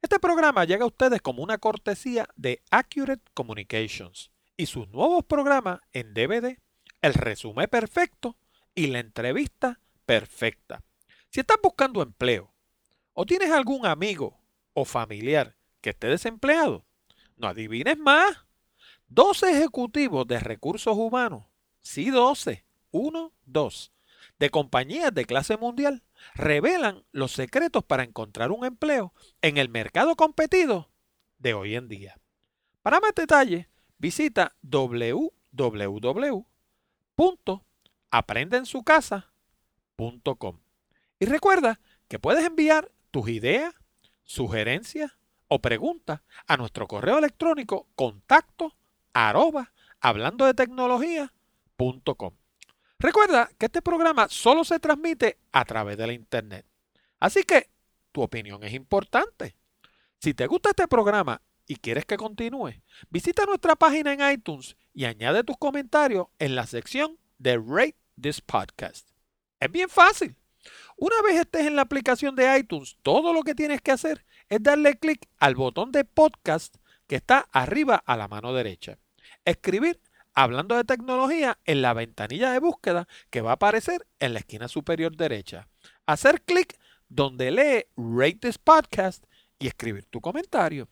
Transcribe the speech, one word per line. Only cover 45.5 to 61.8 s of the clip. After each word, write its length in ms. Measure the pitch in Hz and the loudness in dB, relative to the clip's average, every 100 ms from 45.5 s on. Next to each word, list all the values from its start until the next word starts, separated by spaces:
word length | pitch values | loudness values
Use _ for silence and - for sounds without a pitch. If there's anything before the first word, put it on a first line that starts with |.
| 143 | -2
preguntas 600 | 127 113 294 339 - 151 _ - - | 0 -2 -4 -6 -10 -10 _ -20 -4
a 80 | 143 | -2
nuestro 320 | 117 - 104 | -2 -8 -8
correo 300 | 104 127 277 | -4 0 2
electrónico 680 | 302 _ 330 302 226 190 - | 0 _ -2 -2 -4 -8 -10
contacto 800 | - 127 101 _ 285 - _ 320 _ _ _ _ | -4 -4 -4 _ 4 4 _ -10 _ _ _ _
arroba 600 | 120 110 127 320 302 247 _ _ _ | 2 4 4 2 2 -8 _ _ _
hablando 440 | 123 - 226 240 | 0 2 -2 2
de 100 | 269 | 2
tecnología 800 | 262 247 254 247 247 320 330 277 _ _ _ _ _ | 2 -2 -2 -2 0 -2 -4 -8 _ _ _ _ _
punto 400 | 127 127 151 139 | -4 -4 -6 -6
com. 180 | 95 _ _ _ - _ _ _ | -10 _ _ _ -20 _ _ _
Recuerda 540 | 285 403 415 285 240 _ | 0 4 4 4 2 _
que 80 | 220 | -4
este 160 | 339 | -2
programa 460 | 349 339 330 320 311 | -2 0 2 2 0
solo 340 | - 226 302 | 2 4 4
se 140 | 320 330 | 2 -2
transmite 600 | 302 294 330 311 226 - _ | 0 -2 -2 0 -2 -2 _
a 120 | 135 | 0
través 340 | 120 110 104 104 | 0 -4 -6 -6
de 80 | 113 | -6
la 80 | |
internet. 500 | 120 113 120 107 101 _ _ _ _ _ _ | -8 -6 -8 -8 -18 _ _ _ _ _ _
Así 220 | 175 392 | 0 0
que 260 | 370 311 - _ _ _ _ | 4 2 2 _ _ _ _
tu 100 | - | -6
opinión 420 | 117 117 104 101 | -4 -6 -12 -14
es 80 | 104 | -12
importante. 840 | 123 135 196 202 247 415 _ - _ _ _ _ _ _ _ | -12 -2 -2 2 0 0 _ -16 _ _ _ _ _ _ _
Si 120 | - | -6
te 140 | - 127 | -2 -2
gusta 240 | - 415 | 0 0
este 180 | 392 359 | 2 2
programa 540 | 247 208 208 180 196 _ _ _ | 4 4 2 0 -6 _ _ _
y 100 | |
quieres 300 | 135 | -12